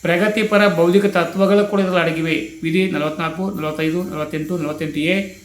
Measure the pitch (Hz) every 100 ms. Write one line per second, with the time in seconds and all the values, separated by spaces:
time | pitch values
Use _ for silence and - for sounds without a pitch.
0 | 170 175 208 226 214 202 202 165 170 196
1 | 202 185 165 190 190 202 202 202 185 180
2 | 165 160 160 151 - - 165 170 185 147
3 | 151 151 160 165 190 156 151 151 160 170
4 | 180 151 151 156 156 180 147 151 156 147
5 | 156 190 196 -